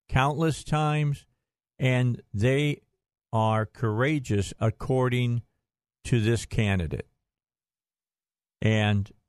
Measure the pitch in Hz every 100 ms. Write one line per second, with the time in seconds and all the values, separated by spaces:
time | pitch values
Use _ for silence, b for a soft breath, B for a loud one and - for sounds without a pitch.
0 | _ 131 139 151 165 131 - 151 151 151
1 | 147 139 - _ _ _ _ - 131 127
2 | 123 120 - 101 120 135 147 147 _ _
3 | _ _ _ 113 110 110 104 - 117 107
4 | 135 156 127 104 95 - 113 - - 131
5 | 127 123 120 120 - _ _ _ _ _
6 | - 123 107 117 - - 104 95 78 69
7 | - _ _ _ _ _ _ _ _ _
8 | _ _ _ _ _ _ 110 110 104 101
9 | 98 -